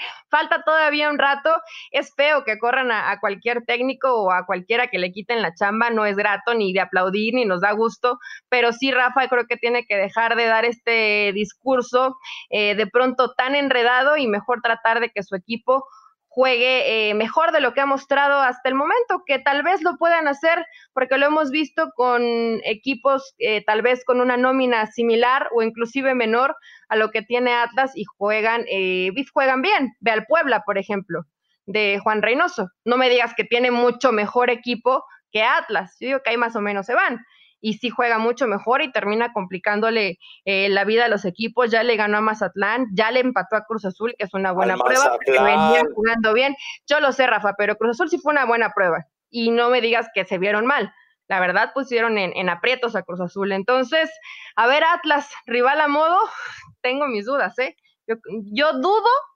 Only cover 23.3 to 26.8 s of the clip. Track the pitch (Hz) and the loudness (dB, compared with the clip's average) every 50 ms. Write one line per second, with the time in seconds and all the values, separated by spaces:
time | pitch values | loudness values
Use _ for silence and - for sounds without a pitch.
23.3 | - - 151 190 214 208 208 - 214 220 214 247 254 247 - - 247 247 247 254 | -8 -4 -2 -2 -2 0 0 0 0 2 2 2 0 0 0 0 0 2 2 2
24.3 | 247 247 247 254 262 269 262 247 240 220 214 220 - - 233 233 226 233 240 247 | 2 2 2 2 2 2 2 2 2 0 0 -2 -2 -2 0 2 2 4 4 2
25.3 | 262 277 294 - 240 233 226 226 226 226 233 226 - 269 262 269 262 247 226 220 | 2 0 0 0 0 0 0 0 -2 -4 -6 -4 -2 -2 0 0 0 0 0 2
26.3 | 226 240 262 285 311 - - - - - | 2 2 2 0 -2 -6 -14 -20 -20 -20